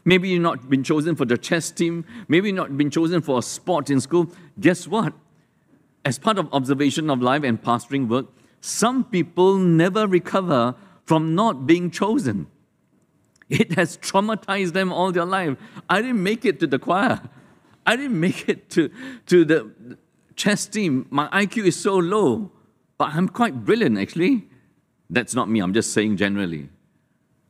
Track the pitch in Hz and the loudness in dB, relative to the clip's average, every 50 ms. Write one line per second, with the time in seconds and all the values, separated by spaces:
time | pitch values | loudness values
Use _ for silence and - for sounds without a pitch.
0 | - 170 185 185 180 190 180 175 170 170 - 127 120 131 139 135 127 - 160 156 | 2 2 2 4 2 2 0 0 0 0 -2 -4 -4 0 0 0 0 0 0 0
1 | 147 170 160 - 139 113 120 113 - - 175 165 156 - - - 170 165 170 170 | 0 -2 -2 -2 0 0 0 -2 0 -2 -2 -2 -2 -4 -4 -2 -2 -2 -2 -4
2 | 165 - - 233 202 - 147 175 202 214 196 185 175 - 139 135 147 147 135 170 | -10 -12 -16 -14 -4 0 2 2 2 2 -2 -2 -4 -4 -2 -2 -2 0 0 0
3 | 165 165 175 170 139 147 131 117 110 - - - - 175 180 151 131 139 143 131 | 0 0 0 -2 0 0 0 -2 -2 -4 -10 -10 -4 -2 -2 -2 0 0 0 0
4 | 107 - 160 175 170 170 - - - - - - 95 165 185 170 - 147 180 226 | 0 2 0 0 0 0 -4 -16 -20 -20 -10 0 2 2 2 2 -4 -4 -4 -2
5 | 214 226 - - _ _ _ _ _ _ _ _ _ _ _ _ _ _ _ _ | -2 -2 -4 -8 _ _ _ _ _ _ _ _ _ _ _ _ _ _ _ _
6 | - 139 123 - - 226 220 190 165 139 - 139 131 127 143 131 147 139 - 160 | -6 -6 -6 -2 -2 -2 0 0 -2 -2 -2 -2 0 0 0 2 2 0 0 0
7 | 156 156 139 123 123 123 131 151 147 127 113 104 - 127 120 117 - - 135 139 | -2 -2 0 0 2 0 0 0 0 0 -2 -2 0 -2 -2 -2 -2 -4 -4 -4
8 | 131 110 117 131 123 - _ _ _ _ _ _ - - - - 196 233 254 269 | -2 0 -2 -2 -2 -6 _ _ _ _ _ _ -12 -10 -2 0 0 2 2 0
9 | - - - 180 156 - - 175 185 190 196 190 185 175 165 160 165 196 185 220 | -2 -2 0 -2 -2 -2 0 2 4 4 4 4 4 4 4 4 4 2 2 0
10 | 214 202 185 175 165 - - 196 190 175 151 123 117 123 123 - - - _ _ | 0 2 0 0 0 0 -2 -2 0 2 2 2 2 0 -2 -6 -14 -20 _ _
11 | _ - 165 160 156 160 160 180 220 226 190 127 135 139 170 175 175 170 - - | _ 2 2 2 2 2 0 2 2 0 0 -2 2 2 2 4 2 -4 -4 -2
12 | - 214 226 294 190 127 101 95 73 - _ _ _ _ _ _ _ _ _ _ | -2 0 0 0 0 -2 -2 -4 -6 -10 _ _ _ _ _ _ _ _ _ _
13 | _ _ _ _ _ _ _ _ _ - - - 226 226 170 185 175 - - - | _ _ _ _ _ _ _ _ _ -4 0 0 2 2 2 0 0 0 -2 -10
14 | - - - 196 202 220 220 - - - 196 202 190 175 156 190 190 185 160 160 | -10 -2 -2 0 0 0 -4 -6 -6 -6 -4 -2 -2 -2 -2 -2 -2 -2 0 0
15 | 180 190 175 175 170 180 190 190 180 156 131 - - - - - - - 175 202 | -2 0 0 0 -2 0 -2 -2 -2 -2 -4 -6 -10 -20 -20 -16 -4 -2 -2 0
16 | 226 254 247 208 175 190 220 233 - 208 175 - 175 147 135 127 - - 175 190 | 0 0 -2 0 0 0 -2 -2 0 -2 0 0 0 -2 -2 -2 0 0 0 0
17 | 233 262 113 101 - - - - - _ _ _ _ _ _ _ - 180 220 254 | 2 0 -2 -2 -6 -14 -20 -20 -20 _ _ _ _ _ _ _ 0 0 0 0
18 | 285 277 233 160 165 185 - - - - - - - - - 175 151 - - 233 | 0 -2 -2 0 0 0 0 -2 -2 -4 -4 -4 -4 -4 0 0 0 0 -2 -10
19 | 262 269 262 240 _ - 180 180 165 147 165 147 110 107 - _ 110 123 - - | -16 -16 -16 -14 _ 4 6 6 6 6 4 0 0 -4 -16 _ -20 -20 -20 -20
20 | _ _ _ _ _ _ - - - 196 208 - - - - 214 208 165 131 131 | _ _ _ _ _ _ -10 -2 0 0 0 0 -2 -6 -4 -2 0 0 0 0
21 | - - 131 143 151 - - 196 208 190 - 233 208 180 147 - - 214 196 190 | -2 -2 -2 -2 -2 0 0 -2 -2 0 -2 0 0 0 0 2 0 0 2 2
22 | 170 170 202 220 196 139 113 110 208 180 _ _ _ _ _ _ _ _ _ - | 2 2 2 2 2 2 2 0 -4 -8 _ _ _ _ _ _ _ _ _ -4
23 | 143 - 147 165 185 - - - 240 214 135 123 104 123 208 240 214 143 107 95 | -2 -2 0 0 -2 -2 0 0 -2 -2 -2 -4 0 0 2 2 2 2 2 0
24 | 101 - - 170 175 233 277 - - - _ _ _ _ _ _ _ _ _ _ | -2 -4 -2 -2 0 2 2 0 -2 -6 _ _ _ _ _ _ _ _ _ _
25 | _ - 82 123 113 - - 127 113 95 110 110 90 90 95 113 - - - 113 | _ -4 -2 -2 -2 -2 -2 -2 -2 0 0 0 0 2 0 0 0 0 0 0
26 | 104 110 104 90 101 98 101 101 98 87 82 73 69 71 - _ _ _ _ _ | 0 0 0 0 -2 -2 -2 -2 -4 -6 -6 -8 -12 -14 -20 _ _ _ _ _
27 | _ _ _ _ _ _ _ _ _ _ | _ _ _ _ _ _ _ _ _ _